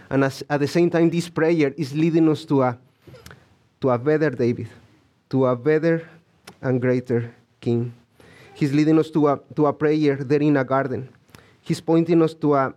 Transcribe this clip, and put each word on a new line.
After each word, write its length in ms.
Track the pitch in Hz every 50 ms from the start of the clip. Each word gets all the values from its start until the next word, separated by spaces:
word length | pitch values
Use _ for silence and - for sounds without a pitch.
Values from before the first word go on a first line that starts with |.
| - -
And 160 | 135 135 135
as, 180 | 135 135 - - -
at 120 | 147 135
the 80 | 143 135
same 200 | - 170 175 170
time, 220 | 170 165 170 165
this 180 | 160 170 170 -
prayer 460 | - 156 156 165 175 160 143 135 135
is 160 | 165 151 127
leading 360 | 139 156 160 170 156 165 160 156
us 160 | 151 143 -
to 180 | - 147 135
a, 160 | 127 127 117 - _ _ _ _ _ - - - - - - _ _ _ _ _ _ _ _ -
to 100 | - 131
a 80 | 123 117
better 320 | 123 151 151 151 156 147
David, 380 | 131 123 120 120 120 - 110 - - - _ _ _ _ _ _ _ _ _ -
to 160 | - 131 131
a 100 | 127 123
better 520 | 120 117 151 156 156 156 170 165 165 165 - - - _ _ _ _ _ - - -
and 180 | - 131 131 123
greater 540 | 123 127 123 127 127 - 120 120 117 117 - _ _ _ _ _
king. 320 | - 120 117 117 120 120 - - _ _ _ _ - - - - - - -
He's 180 | - 151 139
leading 260 | 139 151 151 156 160 160
us 100 | 151 156
to 160 | - 156 147 143
a, 120 | 139 - - - -
to 100 | 151 151
a 60 | 143
prayer 440 | 139 - 156 147 156 156 151 143 135
there 240 | 135 139 123 147 143
in 160 | 147 151 143
a 80 | 139 127
garden. 440 | 127 131 135 135 127 127 - 131 - - _ _ _ _ - _ _ _ _
He's 180 | _ - 160 -
pointing 420 | - - 165 165 165 156 175 170
us 100 | 160 156 160
to 200 | - - 147 143
a 200 | 139 131 127 -